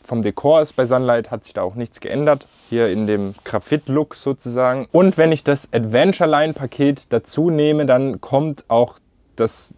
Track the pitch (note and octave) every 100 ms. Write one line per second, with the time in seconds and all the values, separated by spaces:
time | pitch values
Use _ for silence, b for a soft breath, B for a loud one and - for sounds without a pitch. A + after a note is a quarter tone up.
0 | - A#2 G#2 - C#3+ D#3+ D#3 - A#2+ B2+
1 | B2+ A#2 A2 A2+ - - F#2 A2 A#2+ -
2 | - B2+ D3 C#3 - _ _ A#2 A2+ F#2+
3 | G#2+ G#2 G2 G2 - G#2+ - D3+ - C#3
4 | D3 - C#3 C3+ B2 A#2+ B2+ C3 A#2+ E3
5 | F#3+ F#3+ D#3+ D#3 - C#3+ - A#2 A2+ A#2+
6 | F3 F#3+ E3 D3 D#3 D3 C3+ - C#3+ C#3
7 | - A#2 - - E3+ D#3 D3+ D3+ C#3 B2+
8 | C3+ - - C3+ D#3 C#3+ - A2+ A#2+ -
9 | _ _ _ - A2+ - -